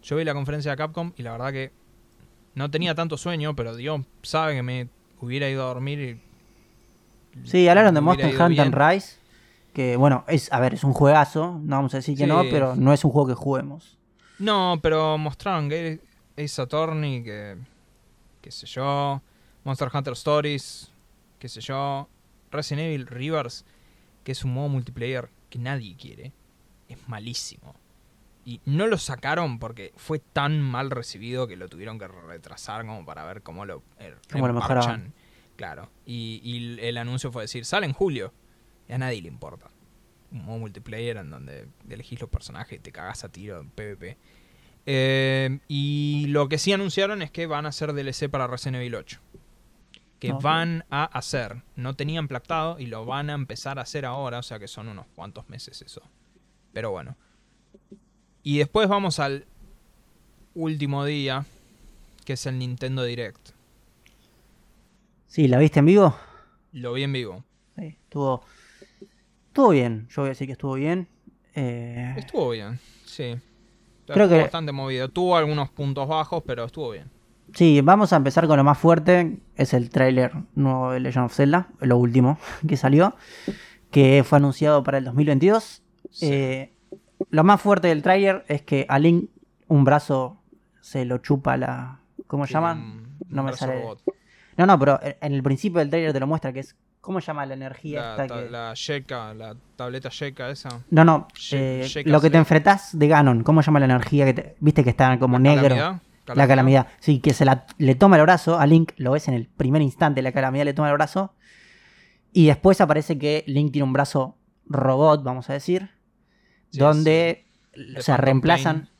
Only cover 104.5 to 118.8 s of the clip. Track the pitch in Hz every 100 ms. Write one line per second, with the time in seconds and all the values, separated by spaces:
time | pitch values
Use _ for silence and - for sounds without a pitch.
104.5 | - 151 151 127 117 131 127 127 123 135
105.5 | 135 139 127 156 185 _ _ - - 135
106.5 | 131 131 135 - - - 139 151 135 139
107.5 | 127 - - 139 131 196 175 156 180 -
108.5 | 170 147 165 165 - 127 143 147 127 113
109.5 | _ 135 147 143 - 156 135 131 127 131
110.5 | 135 143 139 151 147 151 196 196 _ _
111.5 | _ _ _ _ _ _ _ _ - 156
112.5 | 143 185 185 175 151 147 156 147 151 -
113.5 | 139 151 143 135 131 139 147 131 - _
114.5 | _ _ 135 131 131 156 151 135 127 127
115.5 | 139 - 185 196 _ _ _ _ _ _
116.5 | _ _ 139 143 151 156 160 170 165 _
117.5 | _ _ - 135 135 123 131 135 135 143
118.5 | 170 160 160